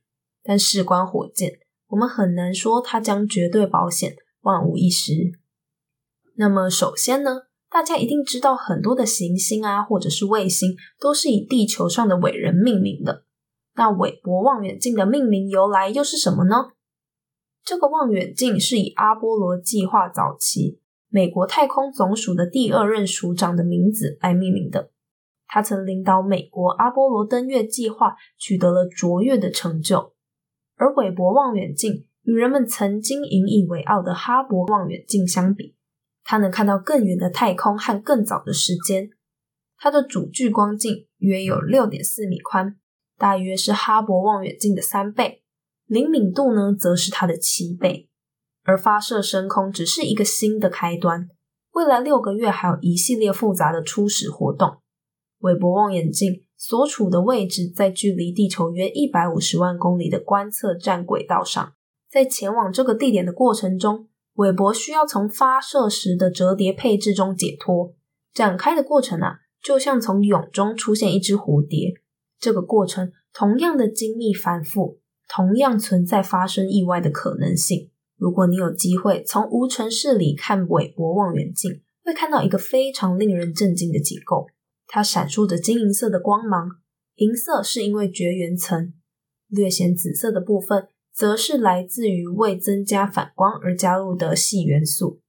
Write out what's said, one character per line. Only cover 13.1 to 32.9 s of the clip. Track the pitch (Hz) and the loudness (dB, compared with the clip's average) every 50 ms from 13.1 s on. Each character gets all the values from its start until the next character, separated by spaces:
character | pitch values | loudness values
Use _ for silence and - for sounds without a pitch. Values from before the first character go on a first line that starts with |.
| - - _ _ _ _ _ _ _ _ _ _ - | -6 -8 _ _ _ _ _ _ _ _ _ _ -2
那 | - 233 214 | 0 2 2
韦 | 202 180 - - - - | 2 2 -2 -2 -4 -6
伯 | - 180 180 185 | -4 -2 0 2
望 | 214 277 262 214 | 2 2 2 0
远 | 196 190 196 180 | -2 -6 -6 -4
镜 | - 247 226 | -4 -2 0
的 | 208 190 | 0 2
命 | 202 269 294 262 | 2 2 2 2
名 | 220 202 190 196 196 | 2 2 0 0 0
由 | 196 190 196 | 2 2 2
来 | 208 202 190 190 202 | 4 2 2 0 0
又 | 233 285 294 | 0 -2 -2
是 | - - 302 | -2 -2 -2
什 | - - | 0 0
么 | - - 180 | 2 2 4
呢？ | 185 220 254 262 - _ _ _ _ _ _ _ _ _ _ _ _ _ _ _ _ _ _ - | 4 4 2 0 -2 _ _ _ _ _ _ _ _ _ _ _ _ _ _ _ _ _ _ -10
这 | - 359 349 | -6 -4 0
个 | 294 277 | 0 0
望 | 311 311 277 233 | 2 0 0 0
远 | 202 180 180 - - | 0 0 -2 -4 -4
镜 | - 254 240 196 196 | -2 0 0 2 0
是 | - - 247 208 | 0 0 0 0
以 | - - - | -2 -2 -2
阿 | - 185 202 220 | 0 2 2 2
波 | 220 220 226 220 214 | 0 0 -2 0 0
罗 | 190 180 180 | 0 -2 -2
计 | 180 - - 233 202 185 | -4 -4 -2 -2 -2 0
划 | 185 - 208 180 | 2 2 0 0
早 | 180 - - - - - - | 0 -2 -4 -4 -4 -4 -4
期 | - - - - - - - - _ _ _ _ _ _ | -4 -4 -2 -2 -2 -2 -4 -8 _ _ _ _ _ _
美 | 214 196 180 | 0 2 2
国 | 180 - 185 190 | 2 0 -2 -2
太 | 190 - - 285 | 0 2 2 2
空 | 262 - 262 277 277 | 2 2 -2 -2 -2
总 | 269 - 190 185 214 | 0 0 0 0 0
署 | 220 - 196 175 | -2 -2 -2 0
的 | 170 175 | 0 0
第 | 175 - 262 240 202 | 0 0 0 0 2
二 | - 185 208 | 2 2 2
任 | 208 220 214 196 | 2 2 0 0
署 | 185 - - 190 175 | -2 -4 -4 -4 -4
长 | 175 - 196 175 175 | -2 0 0 0 0
的 | 170 170 | 0 0
名 | 175 175 175 180 214 | 2 2 2 2 2
字 | 214 220 - - 147 - | 2 0 -2 -6 -4 -2
来 | - 185 175 | 0 0 2
命 | 180 190 185 | 2 2 2
名 | 190 190 - - | 0 0 -2 -4
的。 | - 190 - - _ _ _ _ _ _ _ _ _ _ _ | -4 -6 -6 -8 _ _ _ _ _ _ _ _ _ _ _
他 | - - 214 | -4 -2 -2
曾 | 208 - 208 190 190 | 0 0 -2 -4 -4
领 | 190 185 185 | -4 -4 -2
导 | 185 196 185 190 | 2 2 2 4
美 | 190 196 190 - | 2 2 0 -2
国 | - - - 185 180 180 | -2 -6 -4 0 0 0
阿 | - - 226 247 | 2 2 0 2
波 | 254 269 269 269 | 2 2 2 2
罗 | 233 208 208 | 2 0 0
登 | 214 247 240 254 | 0 0 -2 0
月 | 262 269 240 214 | 0 0 0 0
计 | 220 - 254 226 214 | -2 -4 -4 -4 -4
划 | 214 - 226 202 - - - _ _ | 0 2 0 0 0 -2 -16 _ _
取 | - - - 190 180 | -10 -4 -2 0 2
得 | 180 175 | 2 4
了 | 180 180 180 | 4 2 0
卓 | 180 - - 185 175 175 180 | 0 -2 -2 -2 0 0 2
越 | 226 269 262 208 | 2 2 2 2
的 | 180 180 | 0 -2
成 | - - - 170 160 160 | -4 -4 -4 -4 -4 -4
就， | 156 - 190 - - - _ _ _ _ _ _ _ _ _ _ _ _ _ | 0 0 0 0 -2 -4 _ _ _ _ _ _ _ _ _ _ _ _ _
而 | - - 269 - | 0 2 2 2
韦 | 285 214 185 | 2 0 0
伯 | 175 180 180 185 | 0 0 2 4
望 | 226 277 277 247 220 | 4 4 4 4 2
远 | 190 - 151 143 | -2 -4 -4 -4
镜 | - 220 214 147 143 - _ _ _ - | -4 -2 -2 -2 -4 -8 _ _ _ -2
与 | 233 226 | 0 2
人 | 226 247 254 | 2 2 2
们 | 277 277 240 | 2 2 0
曾 | - - - 202 196 | 0 -2 -2 -2 -2